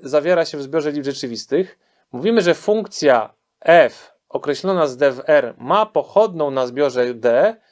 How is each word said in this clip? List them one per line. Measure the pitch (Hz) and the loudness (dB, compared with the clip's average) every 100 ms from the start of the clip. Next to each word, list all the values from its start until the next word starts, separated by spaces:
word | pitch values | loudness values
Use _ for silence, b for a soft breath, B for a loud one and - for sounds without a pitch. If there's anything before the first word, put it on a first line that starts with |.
zawiera | 135 147 156 175 | -4 -2 2 0
się | 156 147 | -2 -6
w | |
zbiorze | 135 160 151 | -6 -4 -4
liczb | 147 | -4
rzeczywistych. | 139 135 127 110 - 147 185 _ _ _ _ | -6 -8 -8 -10 -4 -2 -2 _ _ _ _
Mówimy, | 123 185 226 | -6 0 2
że | 175 | 2
funkcja | 165 - 220 202 - 147 120 107 _ _ _ | 0 0 -2 -4 -2 2 2 0 _ _ _
f | - 170 123 - - _ _ | 4 6 6 0 -20 _ _
określona | 131 147 135 185 185 147 | -8 -6 -4 -2 0 -2
z | 127 | 0
D | 143 | -2
w | 127 147 | 0 2
R | 151 120 - | 2 2 -6
ma | 123 196 214 | -2 0 0
pochodną | 160 - 196 214 165 147 | -2 -2 0 0 0 -4
na | 135 127 | -2 -4
zbiorze | 123 143 123 123 | -2 -2 0 -2
D, | 120 120 120 202 226 _ | -2 0 2 2 -2 _